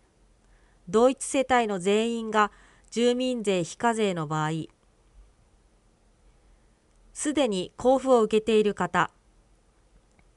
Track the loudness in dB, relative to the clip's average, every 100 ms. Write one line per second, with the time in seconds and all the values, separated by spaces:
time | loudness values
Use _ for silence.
0 | _ _ _ _ _ _ _ _ -4 2
1 | 2 2 -2 -2 2 2 2 -2 0 0
2 | 0 -4 -2 0 0 -2 -20 _ _ -2
3 | 0 0 -2 -2 -2 -2 -2 -2 -2 0
4 | -2 -2 -4 -4 -4 -6 -10 _ _ _
5 | _ -20 -20 _ _ _ _ _ _ _
6 | _ _ _ _ _ _ _ _ _ _
7 | _ -8 -4 0 0 -2 -6 -2 2 2
8 | 4 2 4 0 2 2 2 -2 -2 0
9 | -2 _ _ _ _ _ _ _ _ _
10 | _ _ _